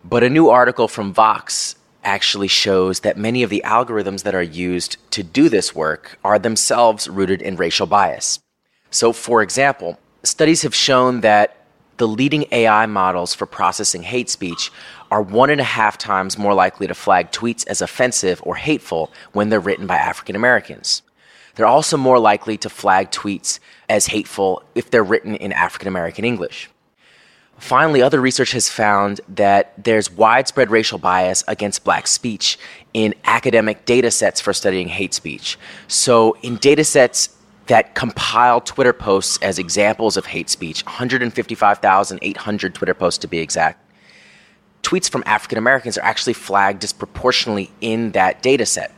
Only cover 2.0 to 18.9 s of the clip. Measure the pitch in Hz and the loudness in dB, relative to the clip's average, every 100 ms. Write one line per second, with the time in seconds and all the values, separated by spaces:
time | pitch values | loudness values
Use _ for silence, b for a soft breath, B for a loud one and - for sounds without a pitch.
2 | 101 98 - 101 98 - 104 95 92 92 | -4 -2 -2 -2 -2 0 2 2 0 0
3 | 104 95 107 123 113 101 - 110 123 107 | -4 -2 -2 -2 0 -2 0 0 0 -4
4 | 95 98 104 92 87 80 90 90 - - | -4 -6 -4 -4 -4 -4 -4 -4 -6 -12
5 | _ - 87 104 156 104 - 76 78 78 | _ -10 -4 0 2 2 -2 -4 -4 -4
6 | - - 98 104 113 110 - 120 117 107 | -12 -8 0 0 0 -2 -2 2 2 2
7 | - 92 92 95 - 90 85 - 92 101 | -6 -4 -2 -2 -4 -4 -2 -2 0 2
8 | 90 58 - - _ _ _ _ _ - | 2 -2 -6 -8 _ _ _ _ _ 0
9 | 117 117 - 117 101 127 139 131 87 - | 0 0 0 2 2 2 0 0 -8 -10
10 | _ _ - - 156 165 143 - - 131 | _ _ -6 0 2 2 0 -2 2 4
11 | 127 123 107 104 104 _ _ _ _ - | 2 2 4 4 2 _ _ _ _ -4
12 | 117 107 139 151 147 120 113 107 110 104 | -2 0 0 0 -2 2 4 4 2 0
13 | 92 87 90 - 98 - 92 - 101 90 | 0 0 -4 -6 -8 -2 -2 0 -4 -4
14 | 87 123 120 - 90 82 - B B B | -6 -6 -6 -8 -8 -8 -10 B B B
15 | B 104 95 107 135 147 120 123 107 - | B -2 0 2 4 2 0 0 0 0
16 | - 95 95 104 101 98 92 - 92 90 | -4 -2 -2 -2 0 2 2 0 -8 -6
17 | - 92 87 - 117 113 - 101 87 - | 0 2 0 -6 -6 -6 -8 -6 -6 -2
18 | 127 - 92 87 - - 151 147 - | -2 0 -2 -4 -6 -6 -4 -4 -4